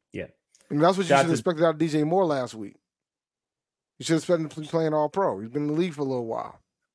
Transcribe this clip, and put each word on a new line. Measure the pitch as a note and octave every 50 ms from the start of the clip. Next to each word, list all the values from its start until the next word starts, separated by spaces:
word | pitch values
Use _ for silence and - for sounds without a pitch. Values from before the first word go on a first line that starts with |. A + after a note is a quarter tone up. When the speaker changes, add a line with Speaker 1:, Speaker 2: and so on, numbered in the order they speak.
| _ _ -
Speaker 1:
Yeah. | F#2 F2+ - _ _ _ _ _ _ _ -
Speaker 2:
And | C#3 D3
that's | D#3+ F3 F#3+
what | F#3+ F#3+
you | D#3+
Speaker 1:
Shout | C#3 C3+
Speaker 2:
should | C#3 E3
Speaker 1:
to | D#3+
Speaker 2:
expect | A#2+ - F#3 E3 D3+
out | E3+ E3
of | D#3 D3+
D | E3
J | D#3+ D3 D#3 D3+
Moore | D#3 E3+ G3 F#3+
last | D#3+ D3 C3+ B2 A#2 A2+
week. | A2 G#2 - - _ _ _ _ _ _ _ _ _ _ _ _ _ _ _ _ _ _ _ _ _ _ _ _
You | - C3
should | - E3
expect | D#3 - - F3 E3
him | D#3+ D3
to | - D#3
be | D#3
playing | D3 E3 E3 D#3+ D#3 D#3
all | D3+ D3+ C#3+
pro. | - G3 G3 D3+ G2+ F#2+
He's | A2 A2+
been | B2 D3 D3
in | D3
the | D3+
league | D#3+ F3+ F3+ C#3+
for | C#3+
a | C#3+
little | C3+ C3 B2 A#2+
while. | A2+ A2+ A#2 - - - - _ _ _ _ _ _ _